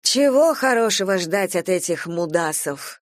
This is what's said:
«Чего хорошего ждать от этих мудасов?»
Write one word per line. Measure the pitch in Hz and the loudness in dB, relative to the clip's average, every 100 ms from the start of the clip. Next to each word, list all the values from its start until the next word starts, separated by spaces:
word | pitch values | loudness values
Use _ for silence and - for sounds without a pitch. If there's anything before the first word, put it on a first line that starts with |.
«Чего | - 254 285 262 320 | 0 2 4 6 4
хорошего | 302 262 233 226 - 190 196 | 2 0 2 2 0 0 -2
ждать | 170 196 185 180 | 0 -2 0 -2
от | 170 | 0
этих | 180 170 165 170 | -2 0 -4 -4
мудасов?» | 170 170 170 160 151 151 139 - - | -4 -2 0 -2 -4 -6 -8 -10 -18